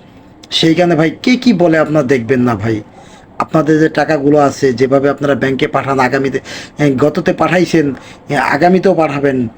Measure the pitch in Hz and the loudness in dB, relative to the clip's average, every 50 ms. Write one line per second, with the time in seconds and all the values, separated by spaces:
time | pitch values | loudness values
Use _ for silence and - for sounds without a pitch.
0 | - - - - - - - - - - - - - 165 160 160 175 170 170 147 | -20 -20 -20 -20 -20 -20 -20 -20 -18 -8 -4 0 2 2 2 2 2 0 2 2
1 | 160 160 - - - 254 254 247 - 247 220 170 175 170 160 160 151 147 147 156 | 0 -2 -2 -2 -2 0 0 2 2 0 2 2 2 2 2 2 0 0 0 -2
2 | 147 120 139 127 113 113 135 127 123 123 117 101 98 117 113 104 104 - - - | 0 0 0 0 0 0 0 0 0 0 -2 -2 -2 -4 -4 -4 -6 -12 -20 -20
3 | - - - - - - - - - - - 160 151 143 160 156 156 156 156 - | -20 -20 -20 -20 -20 -20 -10 -10 -10 -2 -2 -2 2 2 2 2 2 2 2 0
4 | 147 147 160 147 135 143 147 147 143 139 131 - - 135 123 117 131 127 135 139 | -2 0 -2 0 2 2 2 4 2 2 0 0 0 -2 0 2 0 2 2 2
5 | 135 143 139 - 143 143 143 113 135 135 135 127 147 143 - 139 123 135 139 131 | 2 0 -2 -2 -2 -2 -2 0 0 -2 -2 -2 -4 -2 -2 -4 -2 -2 0 0
6 | 127 127 127 135 135 139 127 135 - - - - - - - - 147 147 135 123 | 0 0 0 -2 -2 -2 -4 -6 -8 -8 -16 -16 -16 -18 -6 -2 0 0 0 2
7 | 139 147 151 - 170 - 180 - 160 156 156 185 180 - - 165 151 143 127 - | 0 0 0 0 -2 -2 -2 0 0 0 2 0 0 2 2 0 0 0 -4 -6
8 | - - - - - - 143 143 127 - - 139 156 175 185 185 160 196 180 160 | -12 -20 -20 -20 -10 -6 -4 -2 -2 -2 -2 0 2 2 2 4 2 2 2 2
9 | 160 151 139 143 139 143 135 131 123 110 - | 0 -2 -2 -2 -2 -2 0 0 -4 -4 -8